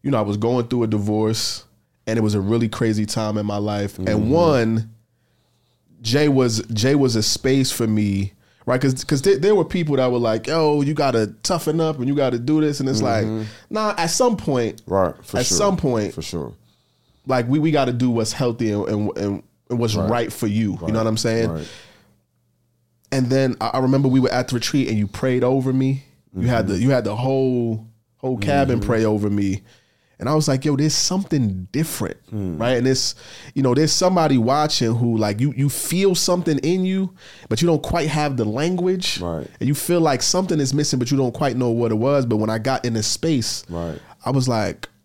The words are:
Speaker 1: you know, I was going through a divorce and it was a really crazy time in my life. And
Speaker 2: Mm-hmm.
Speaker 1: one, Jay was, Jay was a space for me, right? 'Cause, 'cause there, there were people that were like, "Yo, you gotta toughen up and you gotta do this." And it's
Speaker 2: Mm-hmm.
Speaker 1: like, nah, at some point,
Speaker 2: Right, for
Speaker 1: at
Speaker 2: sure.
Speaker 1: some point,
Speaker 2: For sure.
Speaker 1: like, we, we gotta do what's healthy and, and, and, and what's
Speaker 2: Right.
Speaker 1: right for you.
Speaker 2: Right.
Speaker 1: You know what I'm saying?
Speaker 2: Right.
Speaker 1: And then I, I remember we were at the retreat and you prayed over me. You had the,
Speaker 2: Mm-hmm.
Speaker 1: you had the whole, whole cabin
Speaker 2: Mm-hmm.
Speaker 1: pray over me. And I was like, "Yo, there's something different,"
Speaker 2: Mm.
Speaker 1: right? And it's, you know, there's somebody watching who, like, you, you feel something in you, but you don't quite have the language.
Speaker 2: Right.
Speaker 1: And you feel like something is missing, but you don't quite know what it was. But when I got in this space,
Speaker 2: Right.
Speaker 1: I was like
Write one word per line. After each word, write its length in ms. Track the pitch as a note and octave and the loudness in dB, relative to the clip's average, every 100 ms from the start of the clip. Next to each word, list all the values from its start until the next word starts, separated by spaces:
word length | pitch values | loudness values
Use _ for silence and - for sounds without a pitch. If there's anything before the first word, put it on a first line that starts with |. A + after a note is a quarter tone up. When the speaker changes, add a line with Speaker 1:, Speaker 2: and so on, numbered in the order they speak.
Speaker 1:
you 80 | C3+ | 0
know, 80 | C#3 | 0
I 20 | |
was 160 | G#2 G#2 | 0 0
going 300 | A#2 B2 A#2 | 0 0 0
through 160 | B2 | -2
a 40 | A#2 | 0
divorce 760 | A2 G2+ G#2+ G#2+ A2 - - - _ _ _ - | 0 0 0 0 -2 -4 -8 -14 _ _ _ -4
and 140 | A2+ | 0
it 20 | |
was 140 | G#2+ G#2 | 0 0
a 60 | |
really 280 | G2 A#2 A2+ | 0 0 0
crazy 360 | - A2+ G#2+ G#2+ | 0 0 0 -2
time 300 | - G#2+ G#2+ | -2 -2 -2
in 80 | G#2 | -4
my 100 | G#2 | -2
life. 400 | G#2 G#2 G2+ - | -2 -2 -6 -6
And 100 | F#2+ | -2
Speaker 2:
Mm-hmm. 220 | G#2+ G#2+ | 0 2
Speaker 1:
one, 600 | D3+ E3+ C3+ A2+ A2+ A2 - _ _ _ _ _ _ _ _ _ _ | 4 4 4 2 0 -2 -12 _ _ _ _ _ _ _ _ _ _
Jay 260 | A2 C3+ D3+ | -2 2 4
was, 300 | C3+ B2 A2 - | 4 2 0 -4
Jay 200 | A2 B2 | 0 2
was 220 | D3 C3+ A2 | 4 2 2
a 80 | |
space 480 | G#2 - C3 C3+ C3 | 0 0 2 2 0
for 160 | - A2+ | 0 0
me, 460 | G#2+ G#2 G2 G2+ _ _ _ - | 2 2 0 -2 _ _ _ -2
right? 120 | B2+ | 0
'Cause, 240 | C#3 C3 | 0 -2
'cause 200 | - C#3+ | -2 0
there, 140 | F#3+ D#3+ | 2 4
there 180 | F#3 G#3 | 4 2
were 100 | E3+ | 2
people 300 | F#3 D#3 C3+ | -2 0 2
that 160 | B2+ | 2
were 80 | B2 | 2
like, 260 | A#2 A2 A2 | 0 0 -2
"Yo, 360 | D#3+ D#3 D3 | 0 2 2
you 120 | C#3+ | 0
gotta 400 | D3+ C#3 A#2 G#2+ - | 0 2 2 0 -4
toughen 400 | - F3 D3+ D#3 | -4 -2 0 0
up 160 | D#3+ D3 | 0 0
and 100 | B2 | -2
you 60 | |
gotta 240 | C#3+ C3 B2 | 2 0 0
do 240 | A#2+ D#3 | 0 2
this." 180 | D3+ C#3+ | 2 0
And 80 | C3 | -2
it's 140 | A2+ | 0
Speaker 2:
Mm-hmm. 360 | - G2 G#2+ A2 | 0 0 -2 -4
Speaker 1:
like, 80 | G#2+ - - | -8 -12 -8
nah, 240 | G#3+ G#3+ G3+ | -4 -2 -2
at 140 | E3 | -2
some 260 | - B3 G#3+ | 2 0 0
point, 460 | - C3 A2+ - - | -2 0 -2 -6 -2
Speaker 2:
Right, 300 | F#2+ F2+ - - | 0 0 -2 -6
for 120 | B2 | -2
Speaker 1:
at 80 | B2+ | 0
Speaker 2:
sure. 100 | F#2 | 2
Speaker 1:
some 200 | G3+ F#3+ | 2 2
point, 360 | C#3+ A#2 G2+ | 0 0 -2
Speaker 2:
For 80 | - | -6
sure. 320 | D2+ E2+ B1+ - _ _ _ _ _ _ - | -8 -8 -8 -14 _ _ _ _ _ _ -2
Speaker 1:
like, 220 | B2+ A#2+ | -2 2
we, 100 | D3+ | 2
we 140 | D#3 | 2
gotta 220 | D3+ B2+ | 2 2
do 180 | A#2+ B2+ | 2 2
what's 220 | A2+ A2 | 2 -2
healthy 380 | - B2+ A#2 A2+ | 0 -2 0 -2
and, 160 | G#2 G2 | 0 -2
and, 300 | G#2 G#2 - | -2 -2 -2
and, 260 | G2+ G2+ - _ _ | -4 -4 -10 _ _
and 80 | A#2+ | -2
what's 160 | A#2 G#2 | 0 0
Speaker 2:
Right. 140 | E2 | 0
Speaker 1:
right 240 | A#2+ A#2 | 0 -2
for 120 | - A2 | -4 -2
you. 260 | G#2 G#2+ | 0 0
Speaker 2:
Right. 140 | F#2 E2+ | -2 -2
Speaker 1:
You 60 | |
know 60 | A2 | 0
what 80 | A2 | 0
I'm 100 | A2 | 0
saying? 320 | A#2 A2+ A2+ | 0 0 0
Speaker 2:
Right. 160 | D#2+ - - - _ _ _ _ _ _ _ _ _ _ _ _ | -4 -10 -16 -20 _ _ _ _ _ _ _ _ _ _ _ _
Speaker 1:
And 160 | C3+ B2 | -2 2
then 240 | C3+ C3+ - | 2 2 0
I, 80 | A2+ | -2
I 100 | C3 | 0
remember 280 | C3 C3+ C3+ | 2 2 4
we 100 | C3 | 4
were 100 | B2 | 2
at 180 | B2 B2 | 0 -2
the 60 | A#2+ | -4
retreat 340 | - C#3+ - | -2 -2 0
and 80 | G#2+ | 0
you 100 | G#2 | -2
prayed 360 | - C3 B2+ | -2 0 2
over 300 | B2+ C3+ C3 | 2 2 2
me. 300 | C3 C3+ C3+ - _ _ F#2 | 0 0 -2 -8 _ _ -4
You 120 | A#2 | 0
had 200 | A#2+ G#2 | 0 0
the, 60 | F#2+ | 0
Speaker 2:
Mm-hmm. 80 | |
Speaker 1:
you 60 | B2 | 2
had 120 | A#2+ | 2
the 120 | A2 G#2 | 0 -2
whole, 720 | C3 C3+ C3 B2+ A#2 A2 A2 _ _ _ | -2 0 2 0 0 -4 -8 _ _ _
whole 200 | C3 B2 | -6 -4
cabin 420 | - C#3 C3+ A#2+ | 0 2 2 0
Speaker 2:
Mm-hmm. 80 | G2+ | 0
Speaker 1:
pray 180 | A2+ A2 | 2 2
over 240 | G#2+ G#2 | 2 0
me. 320 | G2+ G2 F#2+ - - _ _ _ _ | 0 0 -4 -8 -20 _ _ _ _
And 80 | B2 | -2
I 60 | D#3 | 0
was 120 | D3 | 2
like, 180 | C3 D3+ | 0 0
"Yo, 100 | C#3+ | 2
there's 200 | D3+ D3+ | 2 2
something 720 | - F#3 G3 D3+ A2+ F#2 F#2 | 0 -2 -2 0 0 -2 -6
different," 460 | C3+ E3 - G2 - _ | -4 -4 -4 -8 -8 _
Speaker 2:
Mm. 280 | G#2+ F#2+ D#2 | -6 -6 -2
Speaker 1:
right? 160 | A#2 B2+ | 0 2
And 100 | B2+ | 2
it's, 260 | C3 - - - - - | 2 -2 -6 -18 -20 -10
you 80 | - | -2
know, 140 | C3+ B2 | 2 4
there's 160 | D#3 | 2
somebody 480 | - F#3 F#3 D#3 C3 | 2 2 2 4 4
watching 560 | A2+ C#3+ D3+ - A#2 A#2 | 2 2 0 0 0 0
who, 200 | A#2+ A2+ | 0 0
like, 220 | G#2+ G#2 | 0 0
you, 140 | C#3 A#2+ | -2 0
you 140 | C#3 | -2
feel 460 | - - F3 G3 F3+ | -2 -4 0 2 2
something 420 | - F3+ E3 C#3+ | 0 0 0 0
in 260 | D#3 F#3 F#3 | 0 0 0
you, 280 | F#3+ F#3+ - - - - | -2 -4 -8 -20 -20 -6
but 120 | A2 | 0
you 60 | F3 | 2
don't 160 | D#3 | 2
quite 240 | - E3+ D3+ | 0 -2 0
have 260 | D3+ D3 B2+ | 0 -2 0
the 80 | G#2+ | -2
language. 760 | A2+ E3 F#3 F3+ F#3 F#3 - | 0 -2 0 0 -2 -4 -4
Speaker 2:
Right. 260 | F2 E2 - - | -4 -6 -8 -4
Speaker 1:
And 80 | B2 | -2
you 80 | C#3+ | -2
feel 260 | - F3 | 0 2
like 220 | D#3+ C3 | 2 2
something 360 | - F#3 F#3+ D#3+ | 0 0 0 0
is 140 | C3+ | 0
missing, 240 | C#3 D3 B2+ | 0 0 -2
but 140 | A#2+ | 0
you 60 | C3+ | 0
don't 160 | B2+ - | 0 -2
quite 200 | C#3+ A#2+ | -2 0
know 140 | B2 | 0
what 220 | A#2 A#2 | 0 0
it 40 | A2 | 0
was. 260 | C3 C#3+ A#2+ | 2 2 2
But 120 | A2 | 0
when 120 | G#2+ | 0
I 80 | A2 | -2
got 260 | A2+ C3 | -2 -2
in 100 | A#2+ | -2
this 120 | A2+ G#2 | -2 -2
space, 560 | - E3 C#3+ G#2+ - - | -2 0 0 0 -6 -8
Speaker 2:
Right. 300 | E2+ E2+ D2 - - - | -8 -6 -8 -14 -12 -2
Speaker 1:
I 60 | |
was 160 | C3+ B2+ | 0 2
like 420 | A2+ F#2+ - - _ | 0 -2 -6 -14 _